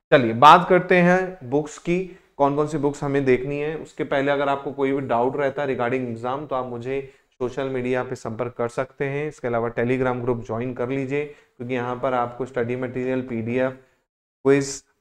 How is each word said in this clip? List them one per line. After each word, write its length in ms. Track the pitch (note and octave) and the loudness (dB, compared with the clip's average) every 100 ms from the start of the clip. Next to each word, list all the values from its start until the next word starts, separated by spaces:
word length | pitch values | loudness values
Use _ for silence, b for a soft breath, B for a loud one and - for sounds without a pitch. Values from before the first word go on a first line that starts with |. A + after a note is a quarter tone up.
| - | 4
चलिए, 220 | D3 A2+ | 4 4
बात 340 | A2+ D3 F3 F3 | 8 10 10 8
करते 260 | F3+ F3+ F3+ | 4 4 4
हैं 400 | F3 F#3 F#3 F#3 | 6 4 0 -8
बुक्स 340 | B2 C#3+ - - | -4 -2 -4 -6
की, 380 | E3 F3 F#3 - _ - | -2 -2 -4 -12 _ 0
कौन 180 | C#3 C#3+ | 0 2
कौन 120 | D3+ | 0
सी 100 | D#3 | 0
बुक्स 260 | C#3+ C#3+ | -2 -2
हमें 200 | C#3+ C#3 C3 | -2 2 4
देखनी 320 | B2 C#3+ C#3+ | 2 0 -6
है। 180 | D3+ D#3+ | -6 -8
उसके 260 | - - | -10 -10
पहले 280 | C#3 C#3+ C#3 | -4 0 0
अगर 180 | C#3+ C#3 | 0 0
आपको 220 | C#3 D3 | -2 -4
कोई 200 | C3 C3+ | -2 0
भी 100 | C#3 | 0
डाउट 340 | B2+ A#2 B2+ C#3+ | 0 0 2 0
रहता 240 | C#3 D3 | -2 -2
है 60 | C#3 | -2
regarding 340 | A#2+ A#2+ C3 | -2 -2 -2
एग्जाम, 440 | B2 A2+ B2 C#3 D3 | -4 -6 -6 -6 -4
तो 100 | C3 | -6
आप 100 | B2 | -6
मुझे 360 | A#2+ B2 C3+ C3 B _ | -8 -6 -6 -8 B _
सोशल 380 | - B2 C3 C3+ | -6 -6 -4 -4
मीडिया 340 | C3 B2 B2+ | -2 -2 -2
पे 120 | B2+ B2 | -4 -8
संपर्क 380 | A#2+ A2 B2 | -8 -6 -6
कर 140 | - A#2 | -4 -4
सकते 380 | - C3 - C#3 | -4 -6 -6 -4
हैं। 220 | C#3+ D3+ | -4 -6
इसके 200 | - B2 | -6 -4
अलावा 220 | A#2 A#2 | -2 -2
Telegram 520 | A#2+ A#2+ B2+ B2+ B2 | -2 0 0 0 -2
ग्रुप 220 | A#2+ A#2 A2 | -2 -4 -4
ज्वाइन 280 | A2 B2+ | -6 -4
कर 160 | B2 B2 | -4 -4
लीजिए, 360 | C3+ C3 C#3+ D3 | -4 -2 -4 -6
क्योंकि 480 | - _ - B2 | -12 _ -12 -6
यहाँ 220 | B2+ B2 B2 | -4 -4 -4
पर 180 | C3+ | -2
आपको 320 | B2 A#2+ - B2+ | 0 -2 -4 -6
स्टडी 300 | B2+ A#2 B2+ | -4 -2 -4
मटेरियल, 460 | B2+ B2+ B2+ C3 | -4 -4 -2 -2
पीडीएफ़, 520 | B2+ A#2 A2+ B2+ C3 | -4 -4 -2 0 -2
क्विज, 1120 | C3 _ _ _ _ _ _ C3+ C#3 C#3 - - _ | -4 _ _ _ _ _ _ 4 4 2 -8 -16 _